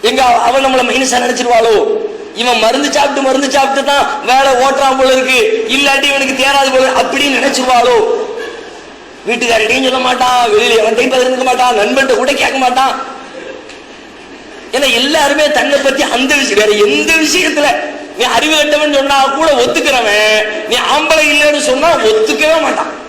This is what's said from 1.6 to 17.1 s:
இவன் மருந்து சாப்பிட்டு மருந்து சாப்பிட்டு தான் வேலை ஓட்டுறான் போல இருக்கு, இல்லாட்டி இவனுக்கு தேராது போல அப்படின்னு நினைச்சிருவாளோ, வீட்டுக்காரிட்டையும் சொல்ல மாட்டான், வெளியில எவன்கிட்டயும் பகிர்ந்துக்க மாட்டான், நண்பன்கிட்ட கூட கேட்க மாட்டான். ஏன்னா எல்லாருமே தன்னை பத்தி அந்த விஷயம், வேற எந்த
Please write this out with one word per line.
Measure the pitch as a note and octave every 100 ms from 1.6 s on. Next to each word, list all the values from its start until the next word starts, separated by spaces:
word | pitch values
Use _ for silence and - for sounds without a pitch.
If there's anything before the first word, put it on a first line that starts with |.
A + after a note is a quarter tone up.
| A3+ G#3 - - - - - -
இவன் | A#3+ A#3
மருந்து | A3 C4 C#4+
சாப்பிட்டு | D4 C#4+ C4+ C4+
மருந்து | C4+ C#4
சாப்பிட்டு | C#4 C4+ C#4 C4
தான் | C#4+ - - A3
வேலை | C4 C#4 B3
ஓட்டுறான் | C4 C4+ C#4 C4
போல | C4
இருக்கு, | C4 B3+ B3+ A3 A3 - C4+
இல்லாட்டி | C#4 C#4 C#4+
இவனுக்கு | C#4 C4 C4
தேராது | C4+ C#4 C4+
போல | C4 C4 B3+
அப்படின்னு | - C4+ C#4+ B3
நினைச்சிருவாளோ, | C#4 C4+ B3+ B3 B4+ A#4+ - - - - - - - - - - - - F3+
வீட்டுக்காரிட்டையும் | A#3+ A#3+ A3+ A3 B3+ C4
சொல்ல | B3+ B3+
மாட்டான், | B3 B3 B3 A#3+
வெளியில | G#3 A#3+ A3+
எவன்கிட்டயும் | G#3+ A3+ C4
பகிர்ந்துக்க | C4 B3+ B3+ B3+
மாட்டான், | B3 B3 A3
நண்பன்கிட்ட | G#3+ C4 C4+ A3
கூட | B3+ C#4+
கேட்க | - C4+
மாட்டான். | B3+ B3+ C4 - - - - - - - - - - - - - - - - - -
ஏன்னா | B3+ C#4 A#3
எல்லாருமே | C4+ D#4 C#4+ D4 D4
தன்னை | D4 - C#4
பத்தி | C4+ C4+ -
அந்த | A#3+ C4+ D4
விஷயம், | C4 G3+
வேற | G#3+ G#3+
எந்த | G#3 D4 D#4